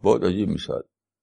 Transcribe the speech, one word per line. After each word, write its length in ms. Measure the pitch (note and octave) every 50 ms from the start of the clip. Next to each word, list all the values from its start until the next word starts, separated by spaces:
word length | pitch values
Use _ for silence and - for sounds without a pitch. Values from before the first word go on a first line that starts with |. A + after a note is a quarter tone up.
| -
بہت 180 | G2+ - -
عجیب 280 | - F#2 F2+ G2+ G#2 F#2+
مثال 320 | - - - - - - - _ _ _ _ _ _ _